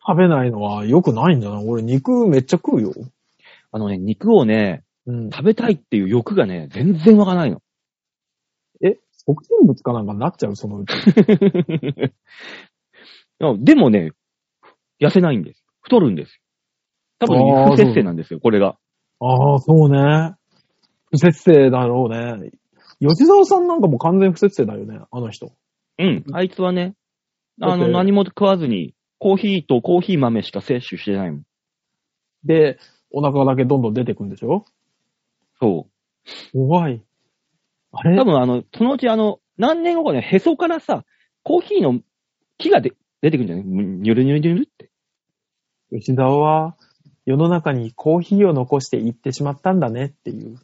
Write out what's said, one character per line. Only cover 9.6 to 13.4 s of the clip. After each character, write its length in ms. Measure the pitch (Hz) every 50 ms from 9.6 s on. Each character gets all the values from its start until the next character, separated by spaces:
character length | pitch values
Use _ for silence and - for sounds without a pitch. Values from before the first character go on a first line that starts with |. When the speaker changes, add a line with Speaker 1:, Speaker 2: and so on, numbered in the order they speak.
| 349
Speaker 1:
物 160 | 185 127 -
か 100 | - 135 120
な 100 | 117 107
ん 40 | 98
か 60 | 104
に 60 | 101
な 80 | 120 160
っ 100 | - _
ち 80 | -
ゃ 40 | 107
う？ 60 | 101
そ 120 | - - 104
の 100 | 104 101
う 80 | 101
ち。 80 | - -
Speaker 2:
<laughs> 20 |
い 1160 | - - 214 165 - 190 - 214 165 - 202 - 180 170 - 160 156 - 135 143 - - - - _ _ _ - - - - - - - _ _ _ _ _ _ _ - - - - _ _ _
や、 160 | _